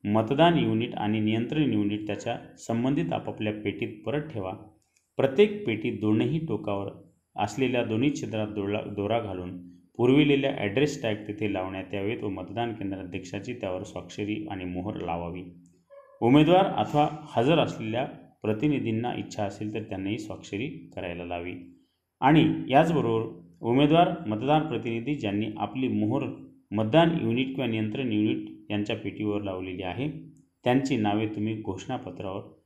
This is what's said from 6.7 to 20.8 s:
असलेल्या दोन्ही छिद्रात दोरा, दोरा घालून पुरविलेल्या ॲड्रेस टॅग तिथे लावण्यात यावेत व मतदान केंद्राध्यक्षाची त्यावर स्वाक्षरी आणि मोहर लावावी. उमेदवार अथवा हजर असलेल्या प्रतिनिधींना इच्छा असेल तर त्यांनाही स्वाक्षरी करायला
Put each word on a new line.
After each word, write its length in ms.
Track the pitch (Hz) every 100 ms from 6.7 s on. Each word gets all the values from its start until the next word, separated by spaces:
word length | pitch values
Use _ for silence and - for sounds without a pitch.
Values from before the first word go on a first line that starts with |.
| 101 98 - - _ _ -
असलेल्या 440 | 104 - 131 131
दोन्ही 320 | 107 110 143 143
छिद्रात 320 | 113 110 107
दोरा, 340 | 104 98 104
दोरा 380 | - 101 101 117
घालून 500 | 104 92 90 90 90
पुरविलेल्या 840 | - _ - 120 139 147 139 135 135
ॲड्रेस 440 | 104 101 147 -
टॅग 140 | 113 107
तिथे 380 | 104 104 107
लावण्यात 400 | 95 92 95 95
यावेत 300 | 101 98 113
व 60 | 104
मतदान 440 | 95 92 101 117
केंद्राध्यक्षाची 800 | 107 98 95 92 92 - 101 107
त्यावर 300 | 123 98 92
स्वाक्षरी 640 | 98 90 85 - 104 107 -
आणि 140 | 95 90
मोहर 360 | 90 92 90
लावावी. 420 | 90 85 85 87 90 - - _ _ - - -
उमेदवार 440 | 117 143 156 180 196
अथवा 440 | - 107 147 151 -
हजर 380 | - 117 127 160
असलेल्या 460 | 120 - 110 113 147 - - _
प्रतिनिधींना 720 | 107 107 151 135 110 110 120 -
इच्छा 280 | 104 -
असेल 300 | 101 98 107
तर 80 | 110
त्यांनाही 380 | 107 95 98 113
स्वाक्षरी 480 | - 92 - 101 139
करायला 580 | -